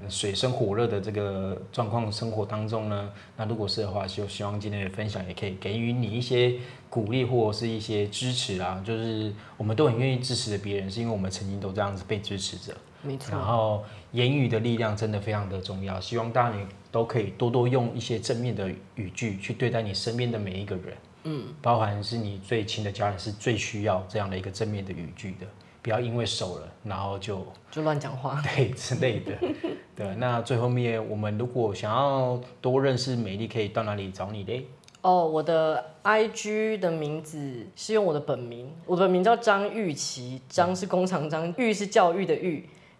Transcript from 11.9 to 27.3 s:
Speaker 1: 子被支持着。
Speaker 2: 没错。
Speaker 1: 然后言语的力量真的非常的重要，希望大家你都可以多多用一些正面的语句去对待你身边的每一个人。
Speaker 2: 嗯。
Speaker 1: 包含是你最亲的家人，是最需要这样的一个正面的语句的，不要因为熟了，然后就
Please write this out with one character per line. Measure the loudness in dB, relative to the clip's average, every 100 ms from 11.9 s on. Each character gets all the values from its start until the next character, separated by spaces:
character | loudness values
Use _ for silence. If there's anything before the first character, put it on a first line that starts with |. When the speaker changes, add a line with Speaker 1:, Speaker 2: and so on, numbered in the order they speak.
| -2
Speaker 1:
子 | -4
被 | -4
支 | -2 -4
持 | -4 -6
着。 | -12 -14 -18 -12
Speaker 2:
没 | -8 -6
错。 | -4
Speaker 1:
然 | -2
后 | 2 4 4 2 -4 -14 -4
言 | 2 4 4
语 | 4
的 | 4
力 | 2 2
量 | 2 0
真 | 0
的 | 0
非 | 0
常 | -2 -2
的 | -6
重 | -6 -6 -6
要， | -6
希 | -4 -2
望 | 0
大 | 2 2
家 | 0
你 | -6 -12 -2
都 | 0 2
可 | 2
以 | 0 0
多 | 2
多 | 4 4
用 | 4 2
一 | -2
些 | -4 -2
正 | -2 -2
面 | -2 -2
的 | -4 -6 -10 -8
语 | -8
句 | -4 -4 -4
去 | -6
对 | -2 0
待 | 2
你 | 0
身 | -2 -2 0
边 | 0
的 | -2
每 | -4 -4
一 | -4
个 | -6
人。 | -6 -12 -18 -12 -6
Speaker 2:
嗯。 | -6 -8 -2
Speaker 1:
包 | 4 4
含 | 4 0
是 | -2 -2
你 | -2 -6
最 | 0 0 0
亲 | -2
的 | -4
家 | 0 0
人， | 0
是 | -6
最 | -2 0 0
需 | 0 -2
要 | 0 0 0
这 | -4
样 | -2
的 | -4
一 |
个 | -6
正 | -4 -4
面 | -2
的 | -6
语 | -8 -10 -10
句 | -10 -10
的， | -12 -16 -20 -10
不 | -2
要 | 0
因 | 0 -2
为 | -2
熟 | -2 -4 -6
了， | -12 -12
然 | -8 -4
后 | -4 -4
就 | -4